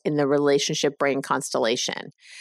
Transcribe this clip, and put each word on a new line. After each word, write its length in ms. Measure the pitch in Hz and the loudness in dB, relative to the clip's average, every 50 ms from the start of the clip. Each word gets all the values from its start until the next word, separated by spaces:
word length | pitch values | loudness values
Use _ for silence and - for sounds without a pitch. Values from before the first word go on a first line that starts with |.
| - | -4
in 120 | 151 151 | -2 0
the 100 | 147 143 | 2 2
relationship 720 | 135 147 143 147 143 139 143 - - 156 - - 147 143 - | 2 2 2 4 4 4 2 2 0 -2 0 -2 -2 0 0
brain 240 | 143 143 131 139 - | 0 0 0 -2 -2
constellation, 880 | - 131 131 - - - 131 123 113 120 127 - - - - - - - _ - - - - | -2 -2 -2 -2 -2 -2 0 0 0 0 0 -2 -4 -6 -8 -10 -14 -18 _ -20 -20 -20 -20